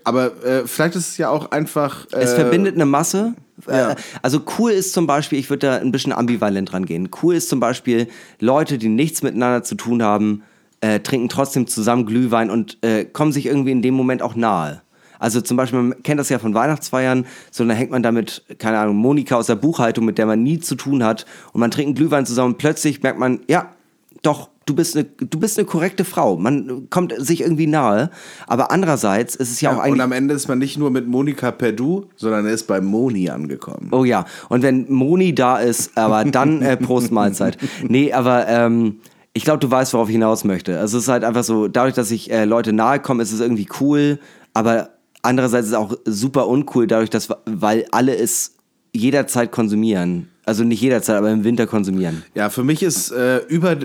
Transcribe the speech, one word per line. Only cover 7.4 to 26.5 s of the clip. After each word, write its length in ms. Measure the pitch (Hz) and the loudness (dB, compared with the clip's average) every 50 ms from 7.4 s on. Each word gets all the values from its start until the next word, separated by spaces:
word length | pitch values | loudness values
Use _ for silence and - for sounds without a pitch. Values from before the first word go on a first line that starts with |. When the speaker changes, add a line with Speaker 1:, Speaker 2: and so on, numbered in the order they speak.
| 170 - | 0 -2
Speaker 2:
zum 100 | 147 127 | -2 0
Beispiel, 480 | 120 117 131 - - 123 117 117 117 113 - - - - - - | 0 0 -2 -2 -2 0 0 0 0 -2 -6 -16 -20 -20 -8 -2
Leute, 400 | 107 120 131 151 156 - 143 117 | 0 2 2 2 2 0 -2 -2
die 100 | 110 110 | 0 0
nichts 360 | 107 120 156 160 - - 139 | 2 2 0 0 -2 -2 -4
miteinander 400 | 131 - 113 123 123 123 120 117 | -2 0 0 0 0 0 0 -2
zu 100 | - 110 | -6 -8
tun 260 | 98 - 117 120 117 113 | -6 -4 -2 0 2 2
haben, 400 | 104 104 104 107 107 104 104 - _ _ _ _ _ _ _ | 2 2 2 2 0 -2 -4 -8 _ _ _ _ _ _ _
äh, 200 | 110 107 107 104 | -2 0 0 0
trinken 280 | 104 - 143 123 120 - | -2 -2 -2 -2 -2 -2
trotzdem 380 | - 139 139 131 - 135 117 | -2 -2 -2 0 0 -2 -2
zusammen 400 | - - 113 104 117 120 127 113 | -2 -2 -2 0 2 2 2 0
Glühwein 440 | 107 113 123 127 117 117 113 113 95 | 0 0 0 0 2 2 0 0 0
und, 280 | 104 117 101 - - _ | 0 -2 -2 -4 -6 _
äh, 220 | - 113 110 107 - | -2 0 0 0 -2
kommen 280 | - - - 151 156 | -4 -2 -2 0 0
sich 140 | 135 143 127 | 0 0 -2
irgendwie 260 | 123 147 143 131 135 | 0 0 0 0 0
in 100 | 131 123 | 0 0
dem 120 | 110 127 131 | 2 2 2
Moment 280 | 131 127 127 127 113 | 2 0 0 0 -2
auch 140 | 123 120 107 | -4 -4 -2
nahe. 460 | 117 117 110 98 85 78 73 73 - _ _ _ _ _ _ - - | 0 0 0 0 0 -2 -4 -8 -12 _ _ _ _ _ _ -8 -4
Also 220 | - 117 107 120 | -2 0 0 0
zum 160 | 101 - 123 | 0 0 0
Beispiel, 240 | 127 131 117 123 127 | 0 0 0 0 0
man 220 | 123 123 123 - | 0 0 -2 -4
kennt 160 | - - 151 143 | -4 -2 -2 -2
das 100 | 139 - | 0 -2
ja 80 | 139 113 | -2 -2
von 140 | 113 110 101 | -2 0 0
Weihnachtsfeiern, 720 | 113 123 151 151 135 - - - 131 131 131 127 127 127 - - - - - | 2 2 0 0 -2 -4 -4 -2 0 0 0 0 0 -2 -4 -10 -20 -20 -8
so 120 | - - 120 | -4 -2 0
dann 120 | 117 113 | 0 0
hängt 140 | 113 131 - | 0 -2 -2
man 100 | 139 123 | -2 0
damit, 420 | 113 117 117 117 101 - - - - - - - | 2 2 2 0 0 -4 -8 -14 -16 -20 -12 -6
keine 200 | - 110 110 107 | -4 -2 0 0
Ahnung, 180 | 107 104 104 | 0 2 2
Monika 400 | 104 113 131 147 147 127 - 131 | 2 2 2 2 2 0 0 0
aus 100 | 117 113 | 0 2
der 80 | - 117 | 0 0
Buchhaltung, 480 | 107 135 156 165 - 120 113 110 120 113 | 0 0 0 0 2 0 0 0 0 0
mit 140 | 107 104 110 | 0 0 0
der 80 | 110 | 0
man 160 | 110 110 113 | 2 2 2
nie 160 | 120 143 170 160 | 2 0 0 -2
zu 140 | - - 139 | -4 -6 -8
tun 260 | 120 - 135 139 131 117 | -6 -4 -2 0 0 2
hat, 220 | 110 110 - - - - - - - | 0 0 -2 -6 -16 -20 -20 -18 -6
und 80 | - 107 | -2 0
man 100 | 117 - | 0 0
trinkt 160 | - 147 143 147 | 0 -2 -2 0
einen 60 | 135 | 0
Glühwein 300 | 127 156 156 156 139 127 | 0 2 2 2 0 0
zusammen 260 | 120 120 123 127 123 120 | 0 0 0 0 0 0
und 40 | - | 0
plötzlich 440 | 143 151 160 - - 151 135 - - | 0 0 0 0 -2 -2 -2 -2 -2
merkt 140 | 131 - 104 | -2 0 0
man, 200 | 127 127 123 - - - | 0 0 0 0 0 0
ja, 220 | - 175 - - - _ _ _ _ _ _ _ - - | 0 0 0 -4 -12 _ _ _ _ _ _ _ -8 -2
doch, 260 | - 156 147 - - - _ _ _ | 0 0 0 -2 -6 -18 _ _ _
du 80 | - 143 | -2 0
bist 220 | 175 165 165 - | 0 0 0 -2
eine, 80 | 151 120 | -4 -4
du 340 | - _ - - - 156 156 | -4 _ -10 -8 -6 -4 -4
bist 200 | 220 214 - 220 | -2 -2 -2 -2
eine 80 | 202 | -2
korrekte 380 | - - 156 165 190 190 - 175 | -2 -2 -2 -2 -2 -2 -4 -6
Frau. 320 | - - - 147 110 90 | -4 0 0 2 2 2
Man 520 | 80 95 120 | 2 0 0